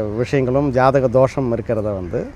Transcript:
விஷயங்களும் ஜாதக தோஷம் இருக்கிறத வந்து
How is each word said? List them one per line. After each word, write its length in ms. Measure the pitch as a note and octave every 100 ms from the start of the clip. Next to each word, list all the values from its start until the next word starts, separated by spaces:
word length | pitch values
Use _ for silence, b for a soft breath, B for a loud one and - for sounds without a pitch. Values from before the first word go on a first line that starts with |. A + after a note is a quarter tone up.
| G#2+ G#2+
விஷயங்களும் 540 | B2 C#3+ B2+ C3+ C#3+
ஜாதக 380 | B2+ C3 C3+ B2+
தோஷம் 480 | B2+ C3 - B2+ A#2
இருக்கிறத 260 | G#2 A2
வந்து 440 | G#2 G2 F2 A#2+ A#3+